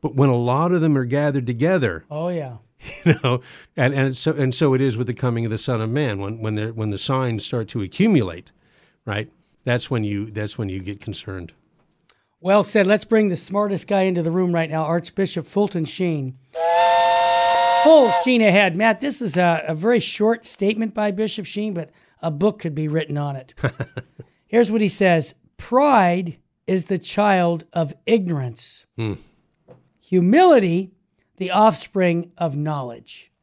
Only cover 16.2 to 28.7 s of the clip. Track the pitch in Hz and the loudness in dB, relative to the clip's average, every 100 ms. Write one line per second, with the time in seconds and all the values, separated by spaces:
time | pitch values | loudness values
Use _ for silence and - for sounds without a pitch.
16.2 | 131 131 _ 160 165 170 - - 226 226 | -6 -10 _ -4 0 4 4 4 4 2
17.2 | 226 233 - - - - - 320 240 233 | 2 2 2 2 2 4 8 8 6 2
18.2 | 233 247 214 185 196 170 220 220 277 233 | 2 2 4 4 2 2 0 0 -4 -6
19.2 | 226 156 175 165 151 160 196 240 - - | -4 0 2 0 -2 -4 0 0 0 0
20.2 | 214 226 - - 202 214 220 202 208 196 | 0 0 -4 -4 -2 -2 -4 -2 -4 -2
21.2 | 214 - 185 208 214 175 151 _ _ _ | -4 -6 -10 -6 -6 -6 -10 _ _ _
22.2 | 165 147 202 208 170 147 156 156 147 147 | -6 0 0 0 -8 -4 -2 -2 -2 -4
23.2 | 147 135 127 - 131 - 120 - - _ | -4 -8 -12 -6 -6 -6 -10 -10 -16 _
24.2 | - _ _ 220 240 220 208 - 190 170 | -20 _ _ 2 2 2 0 2 2 2
25.2 | - - _ _ - 247 285 254 180 175 | 0 -12 _ _ -2 2 4 4 4 2
26.2 | 175 - _ _ - 185 - 190 - - | -4 -10 _ _ -2 -2 -2 -4 -4 0
27.2 | 208 190 170 170 - 170 156 - - 226 | 2 4 2 0 -4 -4 -4 -6 0 0
28.2 | 180 156 123 110 - | 0 -2 -4 -10 -20